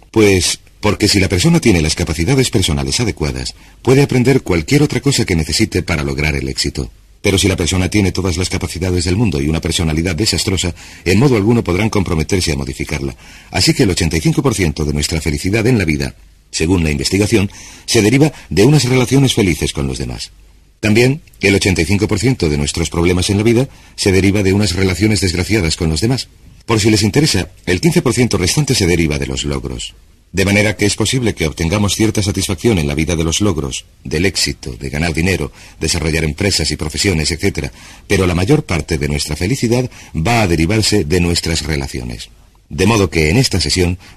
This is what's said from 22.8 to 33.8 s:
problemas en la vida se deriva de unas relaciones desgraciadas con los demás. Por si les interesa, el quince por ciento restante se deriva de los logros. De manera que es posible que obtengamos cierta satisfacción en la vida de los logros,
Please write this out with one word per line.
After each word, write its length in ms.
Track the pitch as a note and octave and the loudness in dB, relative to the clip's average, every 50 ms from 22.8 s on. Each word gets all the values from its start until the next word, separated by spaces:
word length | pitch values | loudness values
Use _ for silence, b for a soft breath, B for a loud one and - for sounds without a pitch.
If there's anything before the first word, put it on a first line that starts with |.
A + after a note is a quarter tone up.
| E2+ - | -4 -4
problemas 400 | - E2 E2+ F2+ F#2 F2+ F2+ - | -2 0 2 2 2 0 0 0
en 80 | G#2 G2+ | 0 2
la 60 | G#2 | 2
vida 260 | A2+ A#2 A2+ C3 C3+ B B B B B | 4 4 2 2 0 B B B B B
se 160 | B - G#2 | B 0 2
deriva 300 | F#2 F#2+ F2+ G2 F#2+ G#2+ | 2 4 4 2 2 2
de 120 | G#2 F#2+ F#2+ | 2 2 2
unas 200 | G2+ G#2+ G2+ E2+ | 2 0 0 -2
relaciones 480 | F#2 F#2+ G2 F#2+ F2+ G2+ A2 A2 G2 | 0 0 -2 0 0 -2 -2 -2 0
desgraciadas 540 | - F#2 E2 F2 F2+ - G2 A2+ F2 D#2+ - | -2 -2 -2 -2 -4 -2 0 0 0 0 -2
con 140 | - F2 D#2+ | -2 -2 -2
los 120 | D#2+ D#2+ | -2 0
demás. 260 | - A2+ B2+ A#2+ - - - - - - - - - | 0 -2 -2 -2 -4 -10 -14 -20 -20 -20 -20 -14 -6
Por 140 | - A2+ A2 | -2 0 2
si 100 | F#2+ A2+ | 2 2
les 140 | G#2+ - - | 2 4 2
interesa, 480 | G#2+ F2+ C#3+ D3 - - G2 E2+ - - - - - | 2 2 2 2 2 0 -2 -4 -6 -10 -10 -4 -2
el 140 | F2+ F2+ | -2 0
quince 200 | - E3+ D#3 F3+ | 2 2 2 2
por 140 | E3 C3 A2+ | 0 0 2
ciento 240 | A2+ B2+ A2 - F#2 | 2 0 0 2 0
restante 340 | F2 F2+ - - D3 B2+ - | 0 0 0 0 0 0 0
se 140 | - G2+ E2+ | 0 2 2
deriva 320 | F2+ E2+ E2 D2+ D2 C#2+ | 2 2 2 0 0 -2
de 80 | C2+ C2+ | -4 -4
los 180 | C2 C2+ C#2 | -6 -6 -4
logros. 480 | C#2+ C#2+ C2+ A#1+ C2+ C2 - - - - - _ - - _ _ _ | -4 -6 -6 -6 -8 -10 -10 -12 -14 -16 -20 _ -20 -20 _ _ _
De 120 | - F2 G2 | -2 -2 0
manera 320 | F#2+ G2+ G#2 G#2 G#2+ G2+ - | 2 2 2 2 0 0 0
que 100 | G#2 G2+ | 0 0
es 80 | - | 0
posible 400 | - A2 G2+ - C3+ B2 G#2+ F2 | 0 -2 -2 -2 -2 0 -2 -2
que 100 | - E2+ | -2 -2
obtengamos 480 | D#2 C#2 - F2 E2 E2+ G#2+ G2+ G2+ - | -4 -2 -2 -2 -2 0 0 0 0 0
cierta 300 | - G#2+ G#2+ - - G2 | 0 0 0 0 0 -2
satisfacción 560 | G#2 F#2+ - F#2 - G2 - - A#2 A#2 F2 | -2 -2 -2 -2 -4 -4 -2 0 2 2 2
en 80 | D2+ C#2+ | 0 0
la 80 | D2 | -2
vida 200 | C#2+ E2 D#2 F2 | -2 -2 -2 0
de 80 | D#2 E2 | -2 -2
los 180 | E2 D#2+ - | -2 -2 0
logros, 440 | G2+ G#2 F2+ D2 C#2+ C2+ B1+ - | 0 0 0 -2 -4 -6 -6 -10